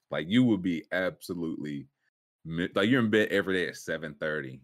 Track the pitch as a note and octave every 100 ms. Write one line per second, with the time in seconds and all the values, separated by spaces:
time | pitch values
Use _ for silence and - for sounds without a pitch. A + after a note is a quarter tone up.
0 | _ D2+ D#2 A#2 B2+ G2 F#2 E2 - F2+
1 | F#2 D#2+ - F2 E2 - D2 C#2+ C2+ _
2 | _ _ _ _ D#2+ E2 F2+ G#2 G2+ C3
3 | A2+ G#2+ G#2 G2 F#2+ F#2 D#2 - - D#2+
4 | D#2+ D2 D#2 D2+ C2+ C2